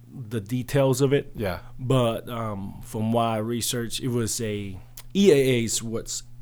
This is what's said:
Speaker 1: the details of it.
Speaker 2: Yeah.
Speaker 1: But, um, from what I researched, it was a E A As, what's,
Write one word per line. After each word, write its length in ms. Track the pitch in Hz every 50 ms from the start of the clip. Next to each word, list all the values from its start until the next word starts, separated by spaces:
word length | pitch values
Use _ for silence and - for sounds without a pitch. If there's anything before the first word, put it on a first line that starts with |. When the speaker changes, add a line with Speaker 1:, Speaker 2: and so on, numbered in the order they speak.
| - - -
Speaker 1:
the 280 | - 123 104 113 113
details 580 | 98 98 123 127 120 - - 143 135 135 131 117
of 140 | 143 135 135
it. 180 | 143 139 - -
Speaker 2:
Yeah. 240 | - 110 95 87 85 - - - -
Speaker 1:
But, 480 | 131 120 135 131 123 117 113 101 - 110
um, 520 | 117 117 117 110 104 98 98 101 107 - -
from 300 | - - 113 110 110 113
what 100 | 120 117 113
I 100 | 110 107
researched, 640 | 107 113 120 117 107 - - 120 117 110 - -
it 80 | - 135
was 300 | 120 120 117 110 - -
a 360 | 117 107 104 104 101 98 95 - - - - - - - -
E 160 | 196 202 196
A 320 | 151 143 135 131 127 120 117
As, 180 | 110 - -
what's, 420 | - 117 110 110 - - - - - - - -